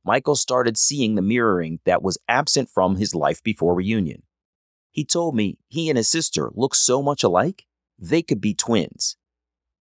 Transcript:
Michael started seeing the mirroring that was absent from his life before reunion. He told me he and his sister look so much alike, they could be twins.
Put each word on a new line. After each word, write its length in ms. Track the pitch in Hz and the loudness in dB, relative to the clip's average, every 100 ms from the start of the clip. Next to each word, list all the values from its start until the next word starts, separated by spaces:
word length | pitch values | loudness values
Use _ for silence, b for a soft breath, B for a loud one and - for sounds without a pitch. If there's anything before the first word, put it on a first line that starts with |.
Michael 320 | 90 123 - 139 | -2 0 0 -2
started 420 | - 123 120 110 | 0 0 0 0
seeing 380 | - 143 113 104 | 0 0 0 0
the 60 | |
mirroring 580 | 98 120 113 90 80 82 - | 0 2 2 2 -2 -4 0
that 160 | 87 | 0
was 140 | 95 85 - | 0 -4 0
absent 420 | 123 151 139 123 | 0 2 0 0
from 280 | - 92 95 | 0 2 2
his 180 | 104 82 | -2 0
life 260 | 71 78 | -2 -2
before 300 | 110 104 82 90 | -4 -2 0 0
reunion. 480 | 95 113 80 50 _ _ _ _ _ _ _ | 0 -2 -2 -6 _ _ _ _ _ _ _
He 140 | - 151 | -8 -2
told 300 | 170 170 120 | -2 0 0
me 220 | 101 - _ | -2 -4 _
he 220 | 156 160 | -6 0
and 80 | 131 | 0
his 120 | 110 | 0
sister 420 | 165 160 - 65 | -2 -2 -4 -6
look 200 | - 135 - | -2 -2 0
so 260 | - 131 | 2 2
much 220 | 139 143 | 0 0
alike, 420 | 107 90 - - _ _ _ _ | 2 4 2 -2 _ _ _ _
they 240 | 85 165 | -2 -2
could 200 | - 113 | 0 -2
be 120 | 104 | -2
twins. 640 | - - 110 78 - - - _ _ _ _ _ _ | -2 0 0 0 -4 -8 -8 _ _ _ _ _ _